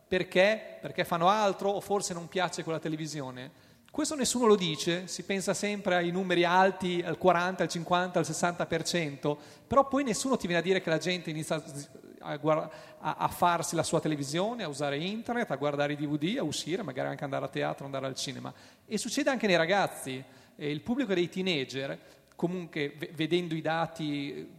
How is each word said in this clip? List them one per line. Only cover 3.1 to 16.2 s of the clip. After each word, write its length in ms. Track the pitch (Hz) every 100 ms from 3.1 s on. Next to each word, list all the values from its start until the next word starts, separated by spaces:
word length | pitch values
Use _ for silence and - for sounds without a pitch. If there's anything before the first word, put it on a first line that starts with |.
| 151 131 127 135 - - - _
Questo 220 | - 302 302
nessuno 300 | 247 247 233
lo 100 | 202
dice, 500 | 175 151 175 175 185
si 160 | -
pensa 320 | - 196 185
sempre 400 | 180 208 208 190
ai 160 | 180 175
numeri 320 | 175 185 175
alti, 580 | 170 180 196 190 180 175
al 160 | 170 156
quaranta, 460 | 185 170 180 185
al 60 | 165
cinquanta, 500 | 175 165 175 180 175
al 60 |
sessanta 420 | 156 156 175 170 160
per 160 | 165
cento, 560 | 160 175 151 139 151 147 - - -
però 180 | 233 277
poi 160 | 262
nessuno 340 | 277 185 269 247
ti 120 | 185
viene 120 | 170
a 40 |
dire 160 | 170 190
che 100 | 180
la 80 | 160
gente 320 | 180 180 170
inizia 240 | 156 151
a, 80 | 160 151 143 143 - - - -
a 40 | 151
guar-, 320 | 147 156 160 - - -
a, 160 | 160
a 140 | 151 165
farsi 480 | - 175 170 156 170
la 80 |
sua 160 | - 165
televisione, 640 | 156 151 139 156 208 240
a 40 | 170
usare 300 | 135 143 143
internet, 500 | 175 220 226 240 226
a 20 |
guardare 380 | 135 147 143 143
i 40 | 147
D 120 | 147
V 100 |
D, 180 | 147